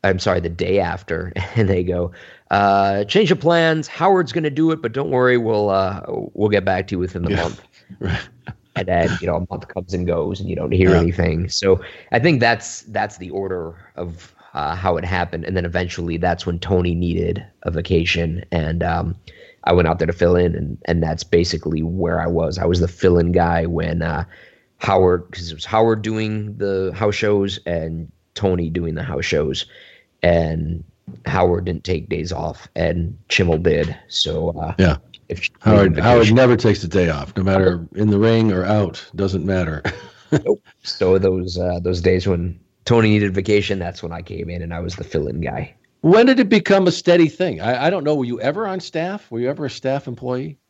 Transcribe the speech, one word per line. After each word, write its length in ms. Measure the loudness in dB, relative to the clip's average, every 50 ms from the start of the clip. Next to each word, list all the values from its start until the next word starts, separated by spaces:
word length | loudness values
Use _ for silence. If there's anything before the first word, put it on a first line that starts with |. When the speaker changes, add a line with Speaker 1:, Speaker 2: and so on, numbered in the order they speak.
| 2
Speaker 1:
I'm 140 | 2 0 2
sorry, 220 | 0 0 0 0
the 80 | -2 -4
day 320 | -4 -4 -2 0 2 0
after, 520 | 0 0 -4 -8 -6 -8 -6 -6 -6 -8 -8 -8 -8
<laughs> 120 | -4 0
and 120 | 0 2 2
they 160 | 2 0 0
go, 260 | -2 -2 -2 -4 -4 -6 -12 -20 -20 -20 -20 _ _
uh, 540 | 0 2 4 4 4 4 2 2 0 -2 -2
"Change 260 | 0 2 2 2 2
of 80 | 2 2
plans. 460 | 2 2 2 4 4 2 0 0 -4
Howard's 460 | -8 -4 0 2 4 4 4 2 0
gonna 180 | -2 -4 -4 -2
do 200 | 0 2 2 2
it, 100 | 0 0
but 100 | -4 -6
don't 180 | -4 -4 -4 0
worry, 260 | 2 2 4 4 4 2
we'll, 320 | 2 0 0 0 2 2
uh, 320 | 2 2 0 0 -2 -6 -8 -8 -8 -8 -8 -8 _
we'll 140 | -2 0 2
get 160 | 2 2 0
back 240 | 0 -2 -2 -2 -4
to 60 | -4
you 40 | -4
within 240 | -4 -6 -6 -6
the 80 | -4 -2
Speaker 2:
Yeah. 120 | -2 -2
Speaker 1:
month." 200 | -2 -4 -6 -10 -18
Speaker 2:
<laughs> 340 | _ _ _ _ _ -14 _
Right. 280 | -6 -4 -4 -4 -6 -12 _ _ _ -18 -18 _ _ _ _
Speaker 1:
And 140 | -6 -2 0
then, 300 | 2 2 2 0 0 -2
you 60 | -4
know, 100 | -4 -2
a 100 | -4 -4 -6
month 180 | -10 -12 -12 -10
comes 240 | -10 -10 -8 -6
and 140 | -6 -4 -2
goes, 340 | -2 -2 -2 -2 -4 -6 -6
and 80 | -6 -8
you 80 | -6
don't 160 | -6 -4 -2
hear 200 | 2 4 4 6
Speaker 2:
Yeah. 80 | 6 4
Speaker 1:
anything. 500 | 4 2 0 0 0 0 0 -2 -4 -4
So 320 | -4 -2 2 2 2 2 0 -12 -18 -20 -8 _
I 80 | 0 2
think 220 | 4 4 2 4
that's, 400 | 2 2 0 0 -4 -14 -16 -16 -18
that's 340 | -8 -4 -4 -4 -4 -6 -12
the 100 | -14 -10
order 480 | -8 -6 -6 -6 -6 -6 -8 -10 -12 -16 -20 _ _
of, 380 | -12 -10 -10 -12 -14 -20 -20 _ _ _ -12 _
uh, 200 | -6 -4 -4 -4
how 220 | -2 0 0 0
it 80 | 0 -2
happened. 400 | -2 -2 -2 -2 -4 -6 -8 -6
And 100 | -4 -4
then 120 | -2 -4
eventually 500 | -2 -2 -2 -4 -4 -6 -6 -6 -4 -4
that's 300 | -2 0 0 -2 -2 -2
when 120 | -6 -6 -4
Tony 360 | -2 0 0 2 2 2 0
needed 500 | 0 0 0 0 -2 -2 -2 -4 -6 -8 -14 _ _ -8
a 60 | -4
vacation, 720 | -4 -4 -2 0 0 0 2 0 -2 -2 -2 -2 -4 -6 -6 _
and, 320 | -4 -2 -2 -2 -2 -2
um, 320 | -2 -2 -2 -2 -2 -4 -6 -8 _ -20 -20 -20 -20 -20 _ _ 0
I 100 | 2 4
went 140 | 4 4 2
out 100 | 2 0
there 80 | 0
to 60 | -2 0
fill 220 | 2 2 4 4
in, 180 | 4 2 2 0
and, 240 | -2 -6 -6 -8 -8 -4
and 160 | -2 0 0
that's 200 | 0 -2 -4 -6
basically 600 | -4 0 2 2 2 2 -2 -4 -4 -4 -2 -2
where 360 | -2 -2 -2 -2 -2 -2 -2 -2
I 80 | -2
was. 300 | 0 0 0 0 -2 -2 -2
I 60 | 0
was 160 | 0 2 2
the 80 | 0 -2
fill-in 420 | -2 0 2 4 4 4 4 2
guy 340 | 2 2 2 2 2 0 0
when, 340 | -2 -2 -4 -4 -2 -4 -2
uh, 240 | -2 -2 -4 -4 -6 -8 -12 -20 -20 _ _ _ _ _ _ _
Howard, 520 | 0 2 4 4 6 4 4 2 -2 _
'cause 180 | -14 -14 -12 -12
it 40 | -12
was 120 | -12 -10
Howard 340 | -2 2 2 4 4 2 0
doing 560 | -2 -4 -4 -4 -4 -4 -4 -6 -6 -8 -6
the 360 | -4 -4 -2 -2 -2 -2 -4 -4
house 200 | -2 -2 0 0
shows 460 | 0 0 0 2 2 0 -2 -4 -8 _
and 440 | -6 -4 -4 -4 -6 -8 -8 -10 -12 _ _ _ _ _
Tony 360 | -2 -2 0 0 0 -2 -4
doing 240 | -4 -4 -4 -4 -6
the 80 | -6
house 240 | -6 -6 -6 -6 -4
shows, 400 | -2 -2 0 0 -2 -4 -6 -8 _ -16 -20 -20 -20 -20 _ _ _ _ _
and 600 | 2 4 4 4 2 0 -2 -4 -4 -4 -6 -8 -10 _ _ _ _ -20 -20 -10 _
Howard 400 | -2 0 2 2 2 2 0 -2
didn't 180 | -4 -6 -6 _
take 240 | -4 -4 -4 -4 -6
days 240 | -6 -6 -4 -6
off, 360 | -6 -6 -6 -8 -8 -10 -18 -12 _
and 420 | -2 -2 0 0 -2 -4 -4 -6 -10 -8 _
Chimmel 300 | 0 0 2 2 2 2
did. 360 | 2 2 2 2 0 -2 -6 -10 _ _
So, 400 | -6 -4 -4 -4 -4 -4 -4 -4 -4 -6
uh, 140 | -6 -8 0 2
Speaker 2:
Yeah. 180 | 4 4 4 0 _ _ -20 -20 _ _
Speaker 1:
if 160 | -10 -8 -8
she 60 | -10 _ _
Speaker 2:
Howard, 300 | 2 6 6 6 6 6
Speaker 1:
needed 120 | 4 2 4
Speaker 2:
Howard 140 | 6 6 8
Speaker 1:
vacation 180 | 8 6 6
Speaker 2:
never 200 | 6 6 6 6
takes 260 | 4 4 2 2 2 -2
a 40 | -2
day 200 | 0 2 2 2
off, 240 | 0 -4 -6 -8 -4
no 60 | -2 0
matter 420 | 2 4 4 4 4 2 0 -6 -10 -4
in 160 | 0 2 2
the 80 | 4 4
ring 340 | 4 4 4 4 4 2
or 120 | 2 0 0
out, 440 | 2 2 2 2 0 -4 -10 -16 -12 -4
doesn't 280 | -2 -2 0 0 -2 0
matter. 360 | 0 0 0 0 -2 -4 -4 -6
<laughs> 60 | -6 -8 -8 -16 -20 -20 -20 -6 _ -2 0 2
Speaker 1:
Nope. 160 | 0 -2 -2 _ _ _ _
So 360 | _ -14 -4 0 2 4 4 4
those, 400 | 4 2 0 0 -4 -6 -4 -4
uh, 200 | -2 -2 -4 -2
those 200 | -2 -2 -2 0
days 260 | 2 2 2 2 0
when 320 | 0 -2 0 -2 -6 -8 -10 _ _ _ _ _
Tony 240 | 2 4 4 6 4
needed 240 | 4 4 2 0 -2
vacation, 440 | -2 0 2 2 2 2 0 -4 -4
that's 240 | -4 -8 -8 -10
when 100 | -12 -10
I 100 | -10 -12
came 260 | -12 -12 -10 -10 -10 -8
in, 120 | -8 -8
and 100 | -8 -8 -8
I 60 | -8
was 160 | -8 -8 -8
the 80 | -10 -12
fill-in 360 | -6 -4 -4 -4 -2 -4 -6
guy. 320 | -6 -6 -6 -8 -8 -10 _ _ _ _ _ _
Speaker 2:
When 260 | 4 6 6 8 8
did 140 | 6 6 4
it 80 | 4 4
become 380 | 4 2 4 4 4 4 4 2
a 20 |
steady 360 | 0 0 2 4 6 6 6 4
thing? 320 | 2 -2 -4 -4 -2 -4
I, 260 | -2 -2 -2 2 2
I 40 | 0
don't 120 | 0 0
know. 120 | 0 0 0
Were 80 | 0 -2
you 160 | -4 -4 -2
ever 260 | -2 -2 -2 -2 -4
on 140 | -4 -6 -8
staff? 500 | -8 -8 -6 -6 -6 -4 -8 -10 -12 _
Were 80 | -8 -4
you 80 | -4 -4
ever 160 | -4 -4 -6
a 40 | -8
staff 380 | -8 -6 -4 -4 -4 -4 -4 -8
employee? 500 | -12 -10 -6 -6 -6 -6 -6 -10 -12 _ _ _